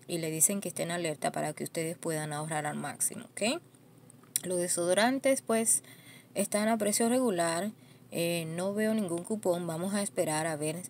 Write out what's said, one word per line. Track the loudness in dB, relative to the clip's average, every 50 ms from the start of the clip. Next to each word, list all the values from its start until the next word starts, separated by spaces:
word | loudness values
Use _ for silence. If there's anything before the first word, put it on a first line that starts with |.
| -10
y | -6 -4 -2
le | -2 0
dicen | 2 4 4 4 2 2
que | -4 -6
estén | -4 -4 -4 -2 -2
alerta | -2 -2 -2 -2 0 -2 -2 0
para | 0 -2 -2 -4
que | -4 -6
ustedes | -6 -4 -4 -4 -4 -4 -6
puedan | -4 -4 -2 -2 -2 -4 -4
ahorrar | -4 -4 -2 -2 -2 -2
al | -2 -4
máximo, | -4 -6 -6 -4 -2 -2 -2 -2 -4 -12 -12 -6
¿ok? | -2 0 0 0 -2 -4 -12 -20 -20 -20 -20 -20 -20 -20 -20 -20 -20 -14 -6 -6 -6 -4
Los | -2 -2 0
desodorantes, | 0 0 0 0 2 2 4 4 4 4 4 2 4 2 2 2 2
pues, | 0 2 2 4 4 2 2 0 -4 -20 -20 -20 -20 -20 -20 -18 -8 -4
están | -2 -2 0 2 2 2 2
a | 2 2
precio | 2 2 2 2 2 4
regular. | 4 4 4 2 2 2 2 2 0 0 -2 -4 -6 -8 -18 -20 -20 -20 -16 -8
Eh, | -4 -2 0 0 0 0 -2
no | -4 -4 -2 -2 -2 0
veo | 2 2 2 2
ningún | 2 2 0 -2 -2 -2
cupón. | -2 -4 0 2 2 2 2 0
Vamos | -2 -2 -2 -2 0 0
a | 0 -2
esperar | -2 0 0 0 2 2 0 0
a | 0 -2
ver | -2 -2 -4 -4 -4 -8